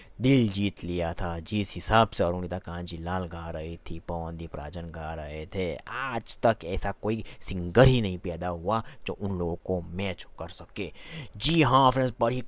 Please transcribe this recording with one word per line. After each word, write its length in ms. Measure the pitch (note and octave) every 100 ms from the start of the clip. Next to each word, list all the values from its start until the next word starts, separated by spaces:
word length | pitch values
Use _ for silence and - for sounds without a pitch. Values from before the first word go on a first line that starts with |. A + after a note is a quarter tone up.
| - -
दिल 280 | B2 C3+ A2+
जीत 340 | G2 G2+ -
लिया 300 | F2 F2 E2
था। 260 | E2+ F2 E2+
जिस 340 | E2 G#2 G2 F2+
हिसाब 340 | - A2+ A2+
से 140 | -
अरुणिता 340 | F2 F2+ F2 F#2
कांजी 380 | - E2+ F2 E2+
लाल 260 | E2+ F#2 F2
गा 220 | E2 E2
रही 280 | D#2+ D#2+ E2+ -
थी, 80 | E2 -
पवनदीप 480 | E2+ E2 E2 E2 D2
राजन 360 | D2 E2+ E2+
गा 220 | E2 D#2+
रहे 320 | D#2+ D2+ D2+ D#2
थे, 280 | G2 F2+ C#2
आज 640 | - A#2+ C3 A#2+ - -
तक 280 | A#2+ A2 E2
ऐसा 260 | F#2+ G2+ -
कोई 220 | G#2 A2+ - -
सिंगर 460 | - F#2+ F2 G2+ C3
ही 140 | B2+
नहीं 160 | G#2 F2+
पैदा 300 | F2+ E2 F2+
हुआ 340 | E2+ E2+ A2+ A#2 - -
जो 60 |
उन 240 | - G2 F#2
लोगों 160 | E2+ E2+ -
को 140 | F#2
मैच 440 | E2+ F2 G2 F2 - -
कर 100 | E2+
सके। 420 | - F2 - F2 - - E3 B2+ G#2+
जी 240 | C#3 E3
हाँ 280 | C3+ C3 C3
फ्रेंड्स, 220 | C3+ B2+ A#2
बड़ी 220 | A#2 B2+